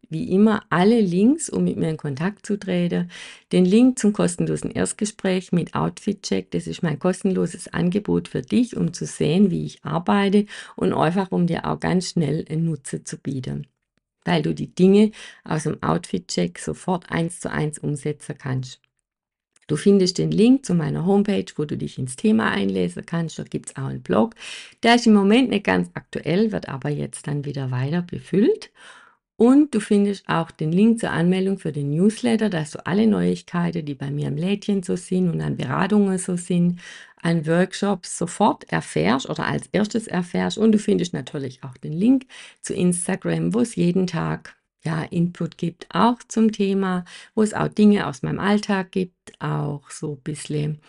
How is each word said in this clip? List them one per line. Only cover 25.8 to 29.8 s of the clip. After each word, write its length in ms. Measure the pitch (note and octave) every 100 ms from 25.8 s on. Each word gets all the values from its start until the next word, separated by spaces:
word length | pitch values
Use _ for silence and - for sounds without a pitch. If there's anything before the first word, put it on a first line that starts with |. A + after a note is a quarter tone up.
| F3 -
aktuell, 560 | - - - F3 A3
wird 180 | G3 -
aber 200 | C3+ D3
jetzt 360 | D3 C#3+ - -
dann 200 | D3 C#3
wieder 260 | C#3 C3
weiter 320 | B2+ C3 F3
befüllt. 680 | F3 - - F3+ C4 A4 - _ - - - _ _ -
Und 360 | A#3 C4+ D4
du 60 |
findest 500 | A3